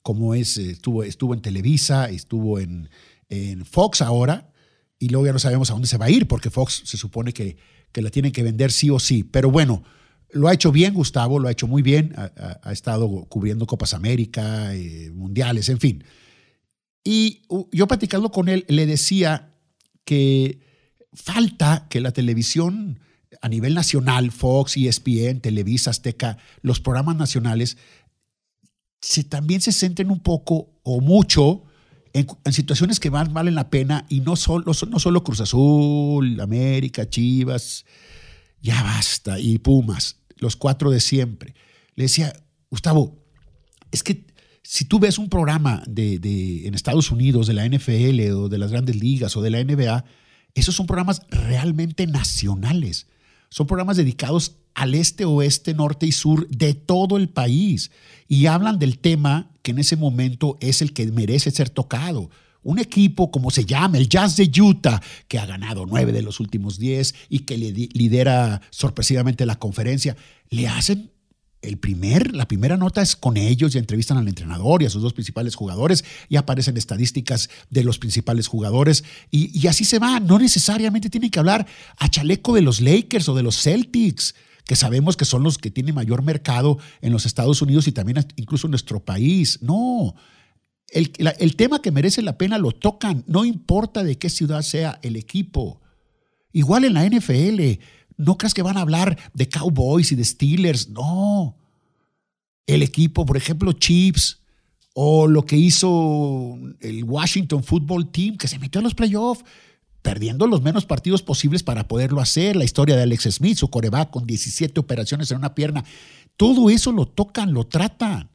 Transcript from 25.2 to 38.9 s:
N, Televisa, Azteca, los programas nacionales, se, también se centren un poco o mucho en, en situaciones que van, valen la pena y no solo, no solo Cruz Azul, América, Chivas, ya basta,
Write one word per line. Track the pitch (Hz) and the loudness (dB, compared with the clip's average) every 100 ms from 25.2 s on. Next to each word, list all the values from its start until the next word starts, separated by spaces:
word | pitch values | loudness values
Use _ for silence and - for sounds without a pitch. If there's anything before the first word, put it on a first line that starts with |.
| 117 | 0
N, | 131 | -2
Televisa, | 117 107 101 123 - | -2 -2 -2 -2 -2
Azteca, | 113 120 113 117 104 _ _ | -4 -6 -6 -6 -8 _ _
los | 127 120 | -2 -2
programas | - 127 147 165 | -2 -2 -2 -2
nacionales, | 143 127 117 113 120 - _ _ _ _ _ _ _ _ _ _ _ _ | -2 -2 -2 -2 -2 -6 _ _ _ _ _ _ _ _ _ _ _ _
se, | - - | -4 -4
también | 139 143 151 185 | -4 -6 -2 -2
se | 226 | 0
centren | 196 185 175 190 | 0 -2 -2 -2
un | 185 | -2
poco | - 170 - 165 - _ | -2 -2 -2 -4 -4 _
o | - 123 | -4 0
mucho | 135 196 - - 143 196 - _ _ _ _ | 4 6 6 4 4 2 -8 _ _ _ _
en, | 143 139 - | -2 -2 -4
en | 139 | -4
situaciones | 139 143 147 180 220 | -2 0 0 0 0
que | 156 | -2
van, | 143 156 156 | -2 -2 -2
valen | 170 | 0
la | 160 135 | -2 0
pena | 143 135 147 - | 0 0 -2 -2
y | 135 | -2
no | 135 170 | 0 0
solo, | - 170 165 | 0 -2 -2
no | 156 220 226 | -4 -2 0
solo | 175 175 | 2 2
Cruz | 175 110 | 0 -4
Azul, | 107 123 143 147 147 147 143 147 127 110 | 0 4 6 6 4 0 0 0 0 -2
América, | 101 113 131 131 131 - 107 | -4 0 0 0 -2 -6 -6
Chivas, | - 120 127 127 127 - - _ _ - - - - _ _ | -2 2 2 0 -4 -6 -14 _ _ -20 -20 -20 -20 _ _
ya | 113 117 | -2 0
basta, | 104 | 0